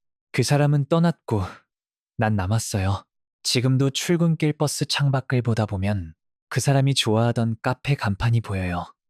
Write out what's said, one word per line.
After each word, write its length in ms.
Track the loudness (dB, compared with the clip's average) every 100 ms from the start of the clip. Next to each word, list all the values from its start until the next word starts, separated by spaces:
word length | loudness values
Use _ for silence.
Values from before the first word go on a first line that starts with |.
| _ _ _
그 100 | -2
사람은 440 | 2 2 4 2 2
떠났고 560 | 2 2 0 -2 -2 -2 -10 _ _ _ _ _ -2
난 200 | 0 0
남았어요. 680 | 0 -2 -2 -2 0 -2 -8 _ _ _
지금도 480 | -4 0 2 2 0
출근길 640 | -2 0 2 2 2 0
버스 320 | 0 -2 -2
창밖을 580 | -4 0 0 0 0 -2
보다 220 | 0 0
보면 500 | -2 -2 -2 -2 -6 -14 _ _ _
그 100 | -2
사람이 340 | 2 2 2
좋아하던 640 | 0 2 2 2 0 -2 -2
카페 320 | -4 -4 -4
간판이 480 | -2 -2 -2 0 0
보여요. 420 | 0 -4 -4 -4 -8 _ _